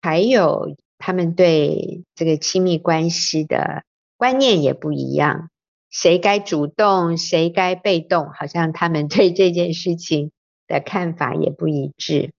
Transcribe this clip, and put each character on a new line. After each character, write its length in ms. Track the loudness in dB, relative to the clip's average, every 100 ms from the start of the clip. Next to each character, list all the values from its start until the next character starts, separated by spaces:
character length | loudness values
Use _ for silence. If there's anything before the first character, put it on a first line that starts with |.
还 200 | -2 0
有 540 | 2 4 2 0 -4 -10 _ _
他 160 | -6
们 220 | -2 -2 4
对 680 | 4 4 2 0 -4 -10 -16 -4
这 100 | -2
个 120 | 0
亲 260 | -2 0
密 160 | 0 0
关 320 | 0 0 0
系 320 | -2 -2 -2
的 400 | -2 -2 -2 -6 -12 _ _ _
观 220 | -2 2
念 240 | 4 4
也 100 | 2
不 180 | -2 -4
一 220 | -4 -2
样， 360 | 0 0 0 -8 _ _ _ _
谁 260 | 0 2 4
该 220 | 2 0
主 260 | 0 -4 -4
动， 500 | 0 2 4 2 -2
谁 360 | 0 0 0
该 240 | 0 0 0
被 240 | 0 -2
动， 320 | 0 -2 -2
好 140 | -10 -8
像 260 | -2 -2
他 160 | 0 -2
们 180 | 0 -2
对 240 | 4 2
这 200 | 4 2
件 240 | 2 -2 -2
事 200 | -2 -4
情 360 | -2 -4 -4 _ _ _ _
的 120 | -6
看 360 | -4 -6 -4 -4
法 200 | -4 -2
也 160 | -4
不 160 | -2 -4
一 240 | -2 -4 -8
致。 360 | -2 -2 -2